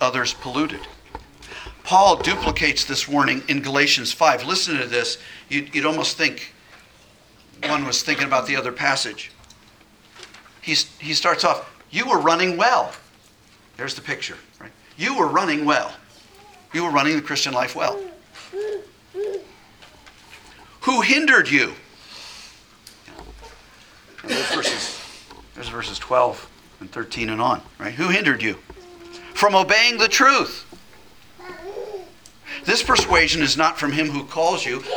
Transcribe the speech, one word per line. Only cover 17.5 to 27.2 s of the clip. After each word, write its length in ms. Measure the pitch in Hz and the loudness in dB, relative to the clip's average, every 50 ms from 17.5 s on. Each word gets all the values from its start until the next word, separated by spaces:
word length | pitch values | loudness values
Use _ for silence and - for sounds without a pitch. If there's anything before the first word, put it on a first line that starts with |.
| 131 | 0
life 220 | 123 127 123 - | -2 -2 -2 -2
well. 260 | - - - 403 403 392 359 339 - - _ - - - - 370 392 415 427 415 370 - - - _ _ _ - 370 415 427 392 359 - - - - - - - - - - - - - - - - - - - - - - - - - - - - - | -2 -2 -2 -2 -4 -8 -12 -14 -18 -20 _ -20 -20 -18 -12 -8 -8 -6 -6 -6 -8 -10 -14 -20 _ _ _ -8 -6 -6 -6 -6 -8 -10 -12 -20 -20 -20 -20 -20 -20 -20 -20 -20 -20 -20 -20 -20 -20 -20 -20 -20 -20 -20 -20 -20 -20 -20 -20 -16 -6 -2
"Who 180 | 262 262 233 | 0 2 2
hindered 480 | - - 269 302 320 285 254 208 - 123 | 4 4 4 4 4 4 4 4 4 4
you?" 260 | 143 135 120 82 - - - - - - - - - - - - - - - - - - - _ - - - - - - - - - - - - - - 453 453 - - - - - - - - - - - - - - - | 4 2 2 2 -2 -8 -18 -20 -20 -20 -20 -20 -20 -18 -18 -18 -18 -18 -20 -20 -20 -20 -20 _ -20 -20 -20 -20 -20 -20 -20 -20 -20 -20 -20 -20 -20 -20 -20 -20 -20 -20 -20 -20 -20 -20 -20 -20 -20 -20 -20 -20 -20 -14 -8
And 80 | - | -4
there's 240 | - 131 131 - - | -4 -2 -2 -2 -2
verses, 460 | - - - - - - - - - - - - - - - - - - - - | -2 -2 -2 -2 -4 -6 -8 -10 -12 -14 -16 -18 -20 -20 -20 -20 -20 -20 -20 -16
there's 140 | 127 120 113 | -14 -12 -10
verses 300 | 117 117 107 107 101 - | -8 -8 -8 -8 -8 -8
twelve 500 | - - 127 123 123 120 - - - - - - - - - - | -4 2 4 4 4 2 0 -4 -12 -18 -20 -20 -20 -20 -20 -18
and 100 | 98 92 | -18 -14
thirteen 380 | - 120 113 - - 120 | -10 -10 -10 -8 -6 -6